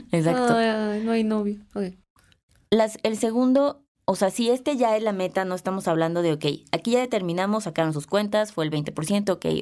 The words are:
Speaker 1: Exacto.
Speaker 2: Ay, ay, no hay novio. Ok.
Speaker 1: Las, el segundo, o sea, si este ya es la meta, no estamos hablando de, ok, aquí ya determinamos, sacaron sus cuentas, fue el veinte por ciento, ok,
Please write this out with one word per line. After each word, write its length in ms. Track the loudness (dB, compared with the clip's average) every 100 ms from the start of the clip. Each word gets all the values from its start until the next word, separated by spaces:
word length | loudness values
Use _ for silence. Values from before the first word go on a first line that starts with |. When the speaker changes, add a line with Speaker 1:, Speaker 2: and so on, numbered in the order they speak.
| -2
Speaker 1:
Exacto. 420 | 2 2 2 2 2
Speaker 2:
Ay, 100 | 2
ay, 320 | 0 -2 -2
no 60 | 0
hay 140 | 0
novio. 340 | 0 0 -2 -6 -10
Ok. 200 | -6 -6 -8 _ _ _ _ _ _ _
Speaker 1:
Las, 280 | 2 2 0
el 140 | -2 0
segundo, 680 | 0 2 4 4 2 -2 _ _ -4
o 80 | 0
sea, 140 | 0
si 200 | 2 0
este 260 | 0 0 0
ya 200 | 2 2
es 60 |
la 100 | 0
meta, 320 | -2 -2 -2
no 100 | -2 -4
estamos 320 | -4 -4 0
hablando 340 | 0 0 0
de, 100 | 0
ok, 100 | 0 -2 -4 -6
aquí 200 | -6 0
ya 80 | 0
determinamos, 640 | 0 -2 -2 -2 -2 -2
sacaron 280 | -2 -2 -2
sus 140 | -2 -2
cuentas, 460 | -2 0 0 -2
fue 120 | -4
el 60 | -4
veinte 220 | -4 -4
por 140 | -6 -2
ciento, 280 | 0 0
ok, 120 | -2 -2 -4